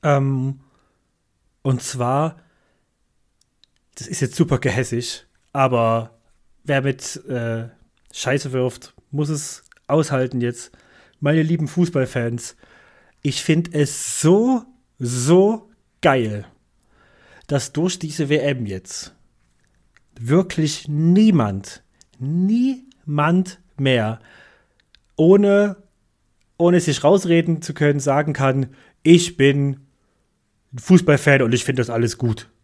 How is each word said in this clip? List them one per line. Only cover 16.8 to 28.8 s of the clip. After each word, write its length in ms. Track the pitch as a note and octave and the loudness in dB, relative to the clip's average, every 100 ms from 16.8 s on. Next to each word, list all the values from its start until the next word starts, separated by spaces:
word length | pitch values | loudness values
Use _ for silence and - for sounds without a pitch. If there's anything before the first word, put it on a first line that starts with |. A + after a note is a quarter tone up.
| _ _ _ _ _ - - | _ _ _ _ _ -20 -4
dass 260 | C#3+ - | -4 -2
durch 260 | D3 F3+ F3 | -2 -2 -4
diese 300 | D#3 D3+ C#3+ | -8 -6 0
W 80 | D3+ | 0
M 280 | C#3+ C3 | 0 -2
jetzt 500 | G#2+ F#2+ - - - _ _ _ _ _ _ _ _ _ _ - | -6 -8 -12 -14 -14 _ _ _ _ _ _ _ _ _ _ -14
wirklich 680 | A#2 D#3 F#3 - D#3 - - | 0 0 0 -2 -4 -4 -6
niemand, 960 | D3 E3 F#3 A3 F3 G#2+ G2 - - _ _ _ _ | -2 2 4 4 4 0 -4 -10 -20 _ _ _ _
niemand 1400 | C3 E3 F#3+ A3+ B3+ B3+ - _ - D3 D3+ F3 F#3 - _ - | -6 -2 0 0 0 -4 -12 _ -6 -2 2 2 0 -8 _ -4
mehr 420 | C3+ B2 G#2+ A2+ - - - _ _ _ _ _ _ | 0 2 0 -6 -14 -20 -20 _ _ _ _ _ _
ohne, 640 | - D#3+ G3+ G3+ G3+ G3+ F#3+ _ _ _ _ _ _ _ _ | 0 4 6 6 4 2 -2 _ _ _ _ _ _ _ _
ohne 220 | E3+ F3 | 2 2
sich 240 | E3 C3+ | 2 0
rausreden 580 | D3 F#3+ F3+ E3+ E3 E3 | 2 2 4 2 2 -4
zu 120 | - | -6
können, 260 | D3 D3 C#3+ | -2 0 0
sagen 340 | C#3 C#3 D3 | 0 -2 -2
kann, 340 | C#3 C3+ C3+ C3 - | 0 0 0 -4 -8